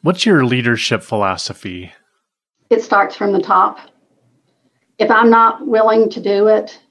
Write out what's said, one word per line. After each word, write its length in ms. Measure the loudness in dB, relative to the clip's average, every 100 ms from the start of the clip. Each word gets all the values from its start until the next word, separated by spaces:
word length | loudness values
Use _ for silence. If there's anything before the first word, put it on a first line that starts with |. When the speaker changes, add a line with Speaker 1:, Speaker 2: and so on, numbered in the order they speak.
Speaker 1:
What's 240 | -2 -2 2
your 180 | 2
leadership 580 | 2 0 -2 -2 -2 -4
philosophy? 920 | -4 -2 -2 -4 -10 -14 -14 -14 -18 _ _ _ _ _ _ _ _
Speaker 2:
It 140 | -2
starts 320 | 0 -2 -2 -4
from 160 | -4
the 80 | -4
top. 400 | 0 0 0 -4 -20 _ _ _ _ _ _ _ _ _ _ _
If 100 | 0
I'm 200 | 4 4
not 360 | 4 4 0 -2
willing 440 | 0 2 2 0
to 100 | -2
do 280 | -4 0 2
it 300 | 2 -2 -16 _